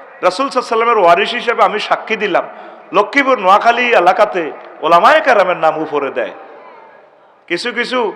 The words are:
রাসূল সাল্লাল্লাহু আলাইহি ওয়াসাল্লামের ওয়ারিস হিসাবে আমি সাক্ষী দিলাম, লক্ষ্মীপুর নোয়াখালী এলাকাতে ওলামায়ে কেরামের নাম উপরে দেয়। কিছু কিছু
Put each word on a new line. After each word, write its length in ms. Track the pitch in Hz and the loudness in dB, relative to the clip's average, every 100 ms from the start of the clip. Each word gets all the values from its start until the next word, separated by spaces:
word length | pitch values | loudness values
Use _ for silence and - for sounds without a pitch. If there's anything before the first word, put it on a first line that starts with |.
| - - 180 | -20 -4 -4
রাসূল 200 | 180 269 | -2 -4
সাল্লাল্লাহু 140 | 254 | -4
আলাইহি 100 | 233 | -4
ওয়াসাল্লামের 320 | 226 233 220 | -2 0 4
ওয়ারিস 280 | 170 175 214 240 | 4 4 0 -4
হিসাবে 220 | 226 233 196 | -4 0 0
আমি 100 | 208 - | -2 -4
সাক্ষী 280 | - - 220 | -4 -4 -4
দিলাম, 280 | 202 156 - - - - - | -2 -2 -4 -12 -20 -20 -4
লক্ষ্মীপুর 440 | 175 208 277 262 233 | -2 0 0 0 2
নোয়াখালী 400 | 185 202 233 233 247 220 | 4 4 4 0 2 2
এলাকাতে 420 | 175 190 208 185 151 - - - | 2 2 0 -2 -8 -10 -18 -6
ওলামায়ে 360 | 151 170 226 311 | 2 4 6 4
কেরামের 380 | 302 214 180 170 | 4 2 0 0
নাম 100 | 160 156 | -2 -2
উপরে 260 | 156 147 139 127 | -4 -4 -4 -4
দেয়। 160 | 101 - - - - - - - _ _ _ _ - | -6 -10 -20 -20 -20 -20 -20 -20 _ _ _ _ -8
কিছু 200 | 170 240 226 | -6 -6 -6
কিছু 200 | 220 247 226 | -4 -4 -4